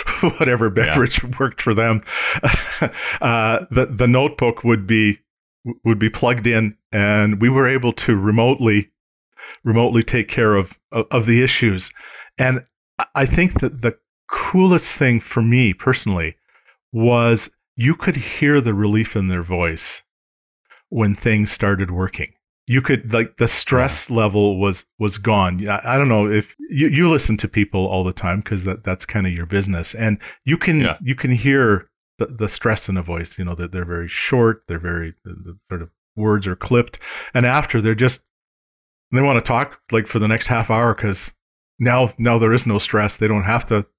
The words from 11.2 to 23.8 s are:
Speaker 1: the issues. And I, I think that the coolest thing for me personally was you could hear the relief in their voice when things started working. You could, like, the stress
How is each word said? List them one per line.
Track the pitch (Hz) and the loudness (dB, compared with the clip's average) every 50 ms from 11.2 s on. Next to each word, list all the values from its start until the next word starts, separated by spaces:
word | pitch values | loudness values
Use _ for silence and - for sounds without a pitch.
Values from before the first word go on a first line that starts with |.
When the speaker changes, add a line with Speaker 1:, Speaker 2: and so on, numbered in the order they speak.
| 110 | 2
Speaker 1:
the | 110 117 120 127 | 4 4 4 4
issues. | 131 - - - 113 98 92 - - - - - - - - - - _ - | 2 0 0 0 0 0 0 -4 -10 -16 -20 -20 -20 -20 -20 -20 -16 _ -2
And | 131 127 127 127 - _ _ _ _ _ _ - | 0 0 0 -2 -4 _ _ _ _ _ _ -8
I, | - - _ | -8 -6 _
I | 143 139 | -2 0
think | 127 - 170 175 185 - - | 2 2 2 2 2 2 0
that | - 131 - 131 | -2 -2 -4 -4
the | 117 120 - - _ _ _ _ _ - | -4 -4 -4 -4 _ _ _ _ _ -8
coolest | - - - - - 180 185 190 180 165 - - - - | -6 -6 -4 0 2 4 4 6 4 2 0 -4 -4 0
thing | 147 131 120 113 | 0 2 2 0
for | - - - 123 | -2 -2 -2 0
me | 113 113 120 127 131 104 90 | 2 4 4 4 4 2 0
personally | - - 135 131 - - 113 98 87 82 80 - _ _ _ _ _ _ _ _ _ _ _ | -2 0 0 0 0 -2 -2 -2 -2 -2 -4 -6 _ _ _ _ _ _ _ _ _ _ _
was | - 113 113 120 120 120 120 117 117 110 - - - _ _ _ _ | -2 0 2 4 4 4 4 4 2 0 -2 -8 -16 _ _ _ _
you | - 117 131 165 | 0 0 0 0
could | - - - 160 | 0 -2 -2 -4
hear | 135 110 - - - - 143 147 143 | -4 -6 -8 -6 -2 0 2 4 4
the | 123 117 107 | 2 2 0
relief | 98 107 104 104 110 113 - - | 0 0 2 2 2 0 0 -2
in | 110 95 95 | -2 -2 0
their | 92 90 87 | -2 -4 -4
voice | 85 92 87 87 85 80 80 - - - - - _ _ _ _ _ _ _ _ _ _ _ _ _ - _ _ _ | -4 -2 -2 -2 -2 -4 -6 -10 -14 -16 -16 -20 _ _ _ _ _ _ _ _ _ _ _ _ _ -20 _ _ _
when | - 113 110 101 101 | -2 0 0 0 0
things | - - 120 110 107 104 104 | 0 0 0 2 2 0 0
started | - - - 101 101 92 98 87 | -2 -2 0 0 0 0 -2 -4
working. | 87 90 92 90 - - 85 - - _ _ _ _ _ _ - | -2 -4 -4 -4 -6 -8 -12 -12 -12 _ _ _ _ _ _ -2
You | 120 131 | 0 0
could, | 127 - 139 123 - 113 110 | 2 0 -2 -2 -2 -2 -2
like, | 117 113 - - - | -2 -2 -2 -2 -2
the | 117 113 | -2 -2
stress | - - - - 135 127 | -2 -4 -4 0 0 0